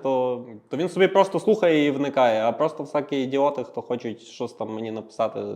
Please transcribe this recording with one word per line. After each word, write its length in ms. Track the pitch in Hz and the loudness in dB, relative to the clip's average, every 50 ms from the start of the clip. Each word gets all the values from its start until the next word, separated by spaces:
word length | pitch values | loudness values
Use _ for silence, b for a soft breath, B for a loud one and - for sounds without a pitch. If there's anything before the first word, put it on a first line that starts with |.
то, 420 | - 135 131 127 127 127 123 120 123 123 113 107 _ - | -2 0 0 0 0 0 -2 -6 -8 -14 -18 -18 _ -8
то 80 | - | -4
він 120 | 131 170 180 | -4 -2 -2
собі 200 | 180 180 190 185 | 2 2 2 4
просто 320 | 190 196 190 190 - 165 | 6 4 4 4 2 -2
слухає 460 | - 214 214 - 185 170 160 151 147 | 2 2 2 4 4 4 4 4 4
і 40 | 147 | 2
вникає. 520 | 131 135 143 139 139 139 127 120 110 110 | 2 0 -2 0 2 4 4 4 4 2
А 100 | 110 117 | 2 0
просто 300 | 113 - 151 160 160 - | 0 0 -2 -2 -2 -6
всякі 400 | 147 135 - 147 139 - 143 139 | -10 -4 -4 -4 -4 -2 -2 -4
ідіоти, 420 | 131 127 135 135 139 143 139 131 123 | -2 -2 0 2 0 0 0 -2 -8
хто 180 | - - 117 | -8 -10 -10
хочуть 380 | - - 123 117 - 117 107 - | -6 -6 -6 -4 -4 -8 -10 -10
щось 300 | - - - - 127 113 | -14 -18 -10 -8 -8 -8
там 220 | - - 110 107 110 | -8 -10 -10 -8 -8
мені 160 | 110 113 113 | -8 -8 -8
написати, 500 | 110 110 110 - - - 113 107 - 113 104 104 101 | -8 -8 -10 -10 -4 -2 -2 -2 -2 -6 -8 -8 -8